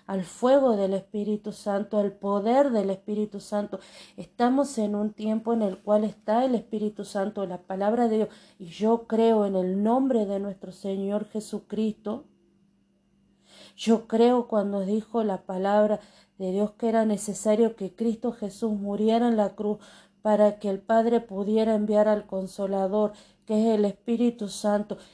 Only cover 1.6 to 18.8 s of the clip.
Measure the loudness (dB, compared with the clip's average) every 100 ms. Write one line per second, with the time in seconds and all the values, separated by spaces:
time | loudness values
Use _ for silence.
1.6 | -4 -4 -2 -2 -2 -2 -4 -2 2 4
2.6 | 4 2 0 -4 -6 -4 -4 -6 -6 -6
3.6 | -6 -10 -14 -20 -20 -18 -10 0 2 2
4.6 | 0 -2 -2 -2 -4 -4 -4 -2 -2 0
5.6 | 0 -2 0 0 0 -4 -2 0 2 -2
6.6 | -4 -6 -4 -6 -8 -6 -4 -4 -8 -8
7.6 | -8 -2 0 2 2 2 -2 -6 -20 -20
8.6 | -16 -2 2 2 0 2 4 4 2 0
9.6 | 0 0 2 2 2 0 0 -4 -6 -10
10.6 | -14 -10 -6 -4 -4 -4 -6 -10 -8 -10
11.6 | -8 -4 -4 -4 -8 -10 -12 _ _ _
12.6 | _ _ _ _ _ _ _ _ _ -20
13.6 | -20 -4 0 0 2 4 4 4 0 -2
14.6 | -2 -2 -2 -2 -2 -2 -2 -4 -6 -4
15.6 | 2 4 4 0 -6 _ _ -10 -4 -2
16.6 | -2 -2 0 2 2 0 -4 -4 0 2
17.6 | 2 0 -10 -4 -4 -2 -4 -6 -8 -6
18.6 | -4 -4